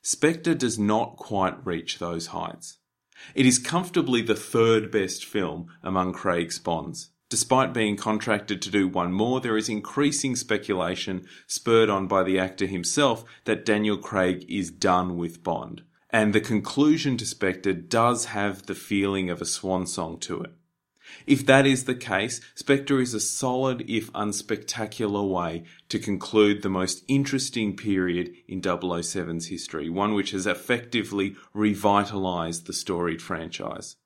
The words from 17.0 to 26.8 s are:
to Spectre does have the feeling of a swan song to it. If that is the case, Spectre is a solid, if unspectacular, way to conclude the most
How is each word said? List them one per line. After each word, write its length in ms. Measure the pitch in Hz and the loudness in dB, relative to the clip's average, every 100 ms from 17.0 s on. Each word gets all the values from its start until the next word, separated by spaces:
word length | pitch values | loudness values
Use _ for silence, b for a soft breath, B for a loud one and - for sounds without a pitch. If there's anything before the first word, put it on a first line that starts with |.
| 143 120 | 2 -2
to 80 | 104 | -4
Spectre 440 | - 95 92 101 | -2 -2 0 -2
does 540 | 87 82 117 120 117 - | -2 0 4 4 2 -2
have 400 | 104 101 95 - | -2 -2 -4 -10
the 80 | |
feeling 560 | 92 - 101 98 98 92 | -12 -2 0 2 0 -2
of 140 | 85 | -4
a 20 | 87 | -4
swan 400 | - 95 92 87 | -4 -2 -2 -2
song 320 | - 82 80 | -6 -6 -8
to 200 | - 85 | -8 -6
it. 80 | 87 _ _ _ _ _ B B - | -8 _ _ _ _ _ B B 2
If 180 | 135 - | 2 6
that 220 | 135 139 | 6 6
is 180 | 127 - | 2 0
the 80 | |
case, 480 | 123 - 95 117 - B - | -6 -2 -2 -2 -6 B -12
Spectre 440 | - 139 139 139 | 0 0 2 0
is 140 | 123 | 0
a 60 | 113 | -2
solid, 680 | - - 131 127 131 123 - | -4 -2 -2 0 0 -2 -4
if 240 | 113 110 | -4 -4
unspectacular, 1160 | - 104 98 - 107 - - 107 - 107 101 98 | -4 -4 -4 -4 -6 -4 -8 -8 -4 -2 0 0
way 360 | 92 85 82 82 B _ | -2 -2 -6 -12 B _
to 100 | 110 | -6
conclude 640 | - 98 - 110 104 104 | -2 -4 2 6 6 6
the 60 | 104 | 0
most 340 | 95 | 0